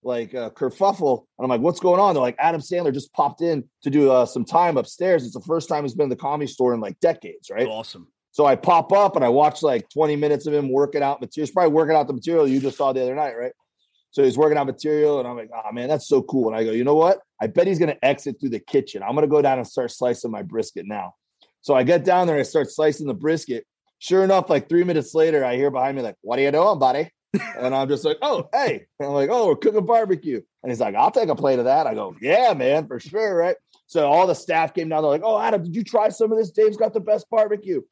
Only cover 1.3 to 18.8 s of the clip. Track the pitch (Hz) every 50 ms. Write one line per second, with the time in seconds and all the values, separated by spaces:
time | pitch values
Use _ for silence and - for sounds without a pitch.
1.3 | _ - 123 131 127 117 120 165 170 170 - 180 175 185 202 202 175 147 127 123
2.3 | 117 - 139 165 165 160 135 - 180 175 175 151 127 139 135 _ _ - 139 143
3.3 | - _ 165 170 165 143 120 _ _ _ _ 147 135 147 143 135 131 127 123 113
4.3 | - 127 117 - - 165 180 175 160 135 113 - - - 170 185 180 160 123 117
5.3 | 92 120 98 - 156 165 151 - 170 147 147 139 113 - 147 135 123 - - 139
6.3 | 143 151 147 139 - - 127 123 120 117 110 101 90 _ - 170 165 - - 95
7.3 | 82 - _ - - 107 123 123 110 110 113 - - 95 85 _ _ _ _ _
8.3 | _ - 151 143 135 127 - - 175 165 160 - 190 196 202 190 196 170 135 120
9.3 | 120 139 151 151 151 - 160 151 131 117 - _ - 143 156 151 151 147 147 147
10.3 | 147 135 117 151 147 147 143 135 127 135 143 143 143 147 143 139 143 139 127 -
11.3 | - 151 156 147 - 185 180 160 147 160 160 147 160 156 143 127 143 123 101 160
12.3 | 170 165 151 139 131 135 131 139 131 - 143 135 131 131 127 127 131 143 151 139
13.3 | 117 117 123 127 120 _ _ _ _ _ _ _ _ _ _ _ _ - 139 131
14.3 | 117 120 156 151 151 151 143 135 127 - - 151 151 151 147 147 147 139 123 123
15.3 | 123 120 110 113 117 113 110 107 107 120 123 131 151 147 - - 143 135 127 -
16.3 | - 135 120 113 110 110 113 113 110 117 123 135 147 156 160 175 196 190 - _
17.3 | _ _ 107 110 - - 175 190 196 156 175 156 139 - - 131 143 - - 147
18.3 | 127 - - 135 113 104 - - - 139